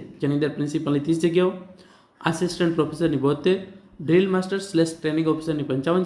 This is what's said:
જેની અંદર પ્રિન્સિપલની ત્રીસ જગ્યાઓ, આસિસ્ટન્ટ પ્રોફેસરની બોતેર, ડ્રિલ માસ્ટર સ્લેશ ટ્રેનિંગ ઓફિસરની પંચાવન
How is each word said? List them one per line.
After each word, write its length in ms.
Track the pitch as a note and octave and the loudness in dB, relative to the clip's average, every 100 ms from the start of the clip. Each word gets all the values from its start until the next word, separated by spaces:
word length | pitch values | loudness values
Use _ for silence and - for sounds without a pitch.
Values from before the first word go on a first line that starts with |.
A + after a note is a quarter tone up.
| - - | -4 -4
જેની 180 | C#3+ C#3+ | -2 0
અંદર 140 | D3 C#3 | 0 -2
પ્રિન્સિપલની 460 | D3 D3+ D#3 C#3+ C#3+ | -2 -2 0 0 0
ત્રીસ 140 | E3 E3+ | 0 2
જગ્યાઓ, 260 | E3 F#3 F#3 - - - - _ _ - | 2 2 0 -14 -20 -20 -20 _ _ -2
આસિસ્ટન્ટ 460 | E3 F3+ - F3 E3 | 0 -2 0 0 2
પ્રોફેસરની 440 | D3+ D3+ E3 C#3+ C3+ | -2 0 0 2 0
બોતેર, 300 | D3 F#3 G3 - - - - C#3+ | 0 0 0 -2 -18 -20 -14 2
ડ્રિલ 220 | F3 F#3+ F#3 | 2 4 0
માસ્ટર 240 | F#3 G3 F#3+ | 0 -4 -2
સ્લેશ 240 | E3 E3 - | 0 0 0
ટ્રેનિંગ 300 | D#3 D#3 D#3+ | -4 0 0
ઓફિસરની 340 | D#3 - D3+ C#3 | 0 -2 -4 -2
પંચાવન 320 | C3 C3+ F3+ | -2 2 2